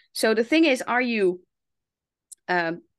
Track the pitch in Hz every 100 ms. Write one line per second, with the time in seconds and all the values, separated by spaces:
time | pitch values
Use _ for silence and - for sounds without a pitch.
0 | _ - 226 220 233 320 320 254 - 240
1 | 254 226 190 180 _ _ _ _ _ _
2 | _ _ _ - - 180 165 170 -